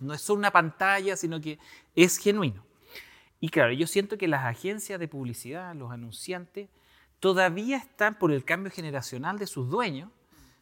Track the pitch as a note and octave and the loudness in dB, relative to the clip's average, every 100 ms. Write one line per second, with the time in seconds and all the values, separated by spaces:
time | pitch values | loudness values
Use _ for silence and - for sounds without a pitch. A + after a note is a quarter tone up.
0 | C3+ D3+ - G#3 G3+ F3+ E3 - F#3+ G3 | -8 -4 0 2 4 4 4 2 2 2
1 | G3 F#3 E3+ D#3+ D#3 D3+ - - _ - | 0 -2 -4 -4 -6 -10 -14 -20 _ 6
2 | F3 - G3+ G#3 D#3 G2 - _ _ - | 6 6 2 2 0 -2 -12 _ _ -20
3 | - - _ _ D#3+ D#3+ A#2+ C3 E3 G3 | -20 -20 _ _ 0 4 4 4 0 0
4 | G3+ G#3+ F3+ C#3+ B2+ A#2 F#3 G#3+ - F#3+ | -2 -2 0 0 0 -4 -6 -6 -8 -8
5 | D#3+ C#3 B2 A#2 A#2+ D#3+ F3+ D#3+ B2 A#2+ | -8 -8 -8 -10 -10 -12 -12 -12 -12 -12
6 | A#2 - - F3+ F3 - G3+ _ _ _ | -14 -12 -10 -10 -10 -14 -16 _ _ _
7 | _ _ F#3+ F#3 F#3 F3 A#3 C4+ - - | _ _ 2 4 4 2 -2 -4 -4 0
8 | G#3 G#3+ E3+ C#3+ - E3+ G3 F#3 D#3+ C#3 | 0 4 2 2 0 -2 -4 -8 -6 -6
9 | - B2+ D#3 G3+ G3 F#3+ B2 F#3+ A3+ C3+ | -6 -6 -6 -6 -6 -6 -2 0 -2 -4
10 | F#3+ _ _ _ - _ | -10 _ _ _ -20 _